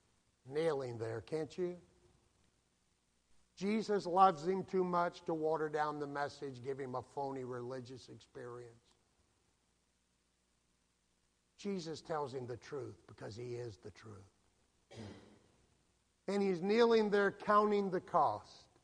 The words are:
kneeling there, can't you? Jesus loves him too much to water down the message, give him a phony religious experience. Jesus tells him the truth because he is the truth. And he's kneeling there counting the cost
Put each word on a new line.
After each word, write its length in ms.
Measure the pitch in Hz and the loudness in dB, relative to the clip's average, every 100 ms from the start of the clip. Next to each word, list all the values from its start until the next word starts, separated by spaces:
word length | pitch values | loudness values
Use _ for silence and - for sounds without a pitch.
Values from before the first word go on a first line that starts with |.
| _ _ _ _ 127 | _ _ _ _ -8
kneeling 520 | 147 160 139 127 117 | -4 -2 -2 -4 -6
there, 220 | 113 117 | -6 -6
can't 360 | - 156 156 - | -6 -6 -6 -4
you? 180 | 180 175 - _ _ _ _ _ _ _ _ _ _ _ _ _ _ - _ - | -6 -6 -16 _ _ _ _ _ _ _ _ _ _ _ _ _ _ -20 _ -6
Jesus 500 | 190 220 202 202 175 | 0 0 2 0 2
loves 400 | 180 190 156 165 | 8 8 8 0
him 160 | 190 | -2
too 220 | 180 190 | 0 0
much 400 | 180 175 175 - | 2 2 0 -2
to 100 | - | -4
water 340 | 165 156 156 156 | 0 0 0 0
down 300 | 151 151 147 | 0 0 -2
the 80 | 143 | -6
message, 560 | 143 143 - 139 123 | -4 -4 -4 -10 -8
give 160 | 123 135 | -8 -6
him 160 | 131 | -6
a 80 | 127 | -6
phony 400 | 120 - 139 135 | -6 -6 -6 -6
religious 680 | 123 123 120 131 120 127 - | -8 -8 -8 -10 -10 -16 -18
experience. 760 | 120 - 139 123 120 120 117 _ _ _ _ _ _ _ _ _ _ _ _ _ _ _ _ _ _ _ _ _ _ _ _ _ _ _ - | -20 -18 -14 -12 -12 -16 -20 _ _ _ _ _ _ _ _ _ _ _ _ _ _ _ _ _ _ _ _ _ _ _ _ _ _ _ -10
Jesus 440 | 202 196 160 147 | -6 -4 -4 -8
tells 320 | - 156 143 | -4 -4 -2
him 140 | 131 120 | -6 -8
the 100 | 117 | -8
truth 460 | - 143 113 104 - | -8 -8 -8 -12 -20
because 260 | 107 127 | -14 -12
he 220 | 110 123 120 | -10 -8 -8
is 220 | 120 107 | -8 -12
the 120 | 107 | -16
truth. 400 | - 110 95 98 _ _ _ _ _ _ - 101 95 - - _ _ _ _ _ _ _ _ - | -16 -18 -18 -20 _ _ _ _ _ _ -14 -14 -14 -20 -20 _ _ _ _ _ _ _ _ -2
And 120 | 202 | 0
he's 180 | 196 175 | 2 2
kneeling 480 | 190 220 233 226 214 | 2 6 6 6 6
there 240 | 202 196 | 4 2
counting 560 | 196 - 208 214 202 196 | 2 4 6 6 4 2
the 140 | 175 | -2
cost 640 | - 170 135 104 - - - _ | 0 4 4 2 -8 -20 -20 _